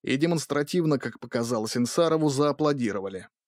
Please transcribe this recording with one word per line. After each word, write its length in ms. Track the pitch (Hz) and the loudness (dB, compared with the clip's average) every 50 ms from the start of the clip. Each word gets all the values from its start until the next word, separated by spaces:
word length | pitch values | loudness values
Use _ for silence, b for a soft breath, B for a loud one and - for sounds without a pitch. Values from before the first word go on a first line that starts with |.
и 160 | b - 131 | b -2 0
демонстративно, 840 | 139 160 170 170 151 - - 143 143 147 - - 180 165 156 143 127 | 2 2 2 2 0 0 -2 -2 -2 -2 0 0 0 2 2 0 0
как 200 | - 120 - - | -2 -6 -10 -10
показалось 580 | - 123 - 120 117 117 123 110 110 110 - | -14 -6 -4 -2 -2 0 -2 -2 -2 -2 0
Инсарову, 520 | 123 120 117 - 170 170 160 160 156 151 151 | -2 -2 0 2 2 2 4 2 2 2 2
зааплодировали. 1000 | 131 135 147 147 143 - 156 147 143 135 113 101 98 98 95 95 95 92 87 - _ _ _ | 2 2 2 0 2 2 2 0 2 2 0 -2 -2 -4 -6 -6 -8 -10 -14 -16 _ _ _